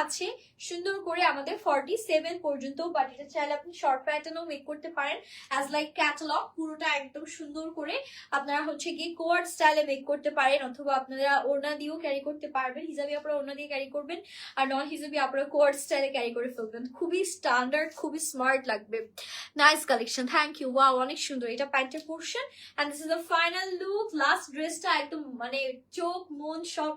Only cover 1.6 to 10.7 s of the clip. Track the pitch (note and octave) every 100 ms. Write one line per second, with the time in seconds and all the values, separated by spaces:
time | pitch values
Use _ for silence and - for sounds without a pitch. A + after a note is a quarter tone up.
1.6 | F4 C#4 C4+ G#4+ - D#4 E4 E4+ D4+ C#4
2.6 | C4+ C#4 E4+ D4 C4 C4+ C#4+ D#4+ D4 D4
3.6 | F4 E4+ D4+ C4 C#4+ D4+ D#4+ E4 E4+ C#4
4.6 | - D4 E4 D4+ C4+ G#3+ - - - C4+
5.6 | C#4 D4+ D4+ - D4+ D4 D#4 D#4 - -
6.6 | D#4 D#4 D#4+ C#4+ C4+ D4 D#4+ - D4 D#4
7.6 | D#4+ E4 D4+ B4+ C#5 - - C#4 C#4 D4
8.6 | D#4 C#4+ E4+ C4+ E4+ - E4 F4 E4+ -
9.6 | D#4 D4+ D4 C4+ - C#4+ D4 D4 C4+ C#4
10.6 | B3+